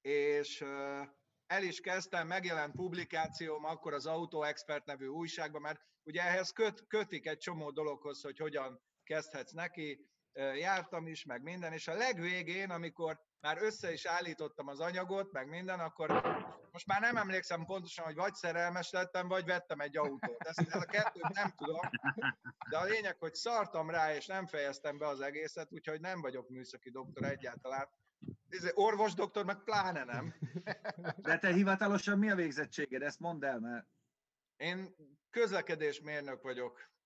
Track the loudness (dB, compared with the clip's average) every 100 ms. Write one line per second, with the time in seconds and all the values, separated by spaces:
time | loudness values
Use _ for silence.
0 | 4 4 6 4 2 -4 -6 -4 -4 -4
1 | -8 -12 _ _ _ 0 0 -2 -2 -2
2 | 0 0 0 0 0 0 0 -2 -4 -2
3 | -2 0 0 -2 -4 -2 -2 -4 -4 -4
4 | -2 -2 -2 0 0 -2 -4 -4 -4 -6
5 | -4 -4 -4 -4 -4 -4 -6 -6 _ _
6 | -8 0 2 2 0 4 2 2 -2 0
7 | 0 -2 -4 -4 -4 -4 -4 -2 -2 -2
8 | -6 -8 -8 -4 -2 0 -4 -6 _ _
9 | -2 -2 0 -8 -8 -6 -6 -4 -6 -6
10 | -12 _ _ -2 -2 0 2 2 0 -6
11 | -6 -8 -6 -6 -6 -6 -6 -6 -4 0
12 | 2 2 0 -2 -2 -2 -2 -4 -6 -4
13 | -4 -4 _ _ -2 2 2 0 -4 -2
14 | 2 2 2 -4 -6 -4 -8 -2 0 0
15 | 0 0 -2 -4 -6 -6 -4 -2 -2 -2
16 | 4 4 4 -2 -4 -12 -14 -12 2 4
17 | 6 4 2 0 0 -2 0 -4 -4 -6
18 | -6 0 0 2 0 2 2 2 0 0
19 | 0 0 2 2 4 0 0 -4 -2 2
20 | 2 2 -4 -4 -4 2 2 2 0 2
21 | 2 2 -2 2 0 0 -2 0 -2 0
22 | -2 0 0 -2 -10 -12 -4 0 2 2
23 | 0 -2 -4 -2 0 2 2 0 0 4
24 | 4 2 0 -4 -2 0 0 0 -4 -2
25 | -2 0 -2 -2 -4 -6 -8 -8 -6 -4
26 | -4 -2 -2 -4 -8 -12 -12 -14 -12 -10
27 | -10 -4 -2 -2 -6 -6 -4 -4 -4 _
28 | _ _ -12 -12 _ -4 0 4 6 6
29 | 4 4 0 0 0 -2 2 2 4 0
30 | -2 -4 -4 -4 -6 -6 -6 -6 -6 -6
31 | -4 -4 2 4 6 6 6 6 4 4
32 | 4 4 6 6 4 2 -2 -2 -2 0
33 | -2 -2 -4 -2 0 0 -2 -6 -8 _
34 | _ _ _ _ _ _ -4 -2 -6 -12
35 | -20 -20 _ 4 4 4 0 2 2 0
36 | -4 -4 -4 -6 -4 -4 -4 -6 -20 _